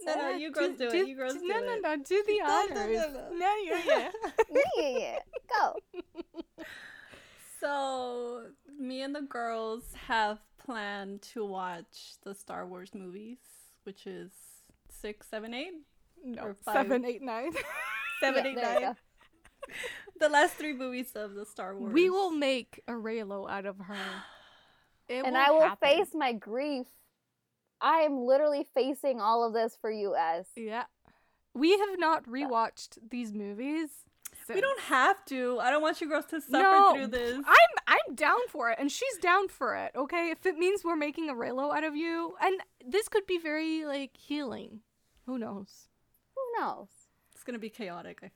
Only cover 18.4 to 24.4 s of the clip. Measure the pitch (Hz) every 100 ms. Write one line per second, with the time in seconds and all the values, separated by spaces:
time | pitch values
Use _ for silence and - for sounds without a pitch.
18.4 | 269 247 240 240 254 240 _ _ _ _
19.4 | - _ 539 - 494 - - - 302 294
20.4 | 339 - 302 254 254 247 247 214 208 202
21.4 | 214 - 185 196 226 269 370 381 381 311
22.4 | 277 262 220 - - 233 220 226 196 196
23.4 | 196 202 196 196 185 202 190 190 - -